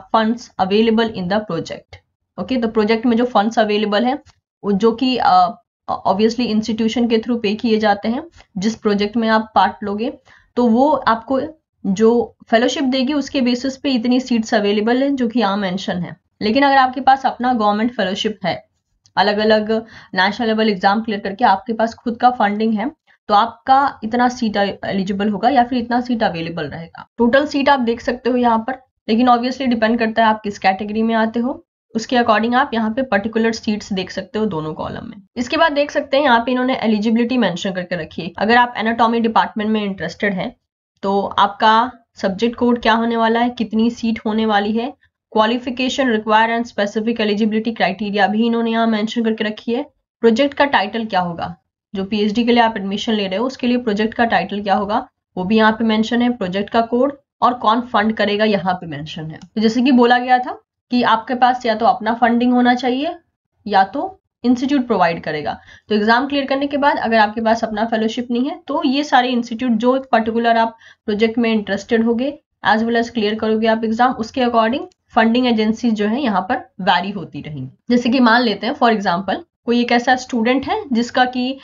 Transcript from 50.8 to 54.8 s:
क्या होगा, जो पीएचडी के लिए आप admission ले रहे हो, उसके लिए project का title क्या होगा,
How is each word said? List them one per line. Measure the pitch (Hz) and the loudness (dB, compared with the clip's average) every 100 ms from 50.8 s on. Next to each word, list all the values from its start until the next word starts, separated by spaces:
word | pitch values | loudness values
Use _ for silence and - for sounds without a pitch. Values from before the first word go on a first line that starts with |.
| 202 226 220 | 0 -4 -4
क्या | 185 | -2
होगा, | 175 170 - - _ _ _ | -2 -6 -10 -12 _ _ _
जो | 190 190 | -8 -4
पीएचडी | 214 214 208 | 0 0 0
के | 240 | 2
लिए | 240 | 4
आप | 220 202 | 4 0
admission | 196 208 - | -6 -6 -2
ले | 214 190 | -2 -2
रहे | 185 | -2
हो, | 254 | -4
उसके | - 240 | -4 -2
लिए | 247 | -2
project | 240 202 220 | 0 -2 -2
का | - 233 | 0 0
title | 190 185 202 | 0 -2 -4
क्या | 202 | -2
होगा, | 196 | -2